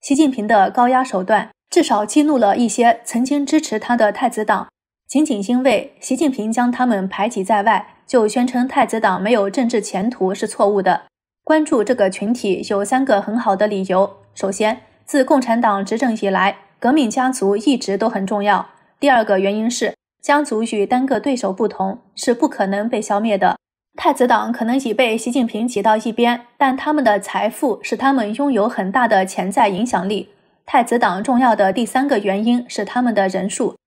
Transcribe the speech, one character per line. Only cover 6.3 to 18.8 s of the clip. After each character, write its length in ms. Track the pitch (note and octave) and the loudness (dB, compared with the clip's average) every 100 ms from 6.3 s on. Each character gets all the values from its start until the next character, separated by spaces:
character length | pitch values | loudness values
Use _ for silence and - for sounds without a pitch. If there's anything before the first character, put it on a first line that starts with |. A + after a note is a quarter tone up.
平 220 | C4 G#3+ | 0 -4
将 180 | A#3 B3 | 0 0
他 140 | A#3+ | 0
们 240 | B3+ G#3 F#3+ | 0 0 -2
排 200 | - A3 | -4 -4
挤 140 | A#3 | -4
在 180 | F#3+ G#3+ | 0 2
外， 240 | G3+ G#3 - _ _ | 2 0 -2 _ _
就 200 | B3 G#3+ | 2 2
宣 200 | B3 B3 | 0 -2
称 200 | B3 B3+ | 0 -2
太 180 | C#4 | 0
子 140 | B3 A3+ | 0 2
党 240 | G#3+ F3+ | 0 0
没 80 | G3 | 0
有 180 | A#3 G3 | 0 0
政 200 | G3 A#3 | 0 0
治 120 | A#3 | 0
前 300 | G3 F#3+ G#3 | -2 -4 -4
途 240 | - F#3 | -2 -2
是 120 | G3+ G#3+ | -2 -6
错 220 | - G#3 | 0 2
误 140 | G3+ | 2
的。 200 | F#3 F3 - _ _ _ | 2 0 -4 _ _ _
关 200 | - D#4 | 0 0
注 220 | D4+ A#3+ | 2 0
这 100 | G#3 | 0
个 140 | B3 F#3+ | 2 0
群 240 | F#3+ G#3 | 0 -4
体 340 | A#3+ G#3 F3+ - | -2 -2 -4 -2
有 120 | G3+ | -4
三 220 | G#3 C4 | 0 -2
个 160 | C4+ G#3 | 2 0
很 180 | G#3 A3+ | 0 -4
好 160 | A#3 | -2
的 120 | F#3+ G#3+ | 0 0
理 180 | G3+ F#3+ | -2 -2
由。 300 | F#3 G3+ - _ | 0 0 -2 _
首 160 | - G3 | -8 -6
先， 300 | G3 G#3+ B3 _ _ | -2 -2 -2 _ _
自 180 | - D4 | -4 0
共 160 | C4 D4+ | 4 2
产 220 | B3 A3+ | 2 2
党 240 | A#3+ G3 | 2 0
执 140 | G3 A3+ | -2 -2
政 180 | C4 A3 | -2 0
以 140 | G3 | 0
来， 260 | F#3+ F#3+ - _ _ | 2 0 -2 _ _
革 120 | A#3+ | 2
命 200 | D4+ A#3+ | 2 2
家 200 | A#3+ B3+ | 0 -2
族 240 | C4 G3 G3+ | 0 0 0
一 200 | B3+ B3+ | 0 0
直 220 | - G3 | -2 -2
都 100 | A3+ | -2
很 180 | G#3+ F#3+ | -2 -4
重 160 | G#3 | -2
要。 240 | G3+ F#3 - _ | 0 0 -2 _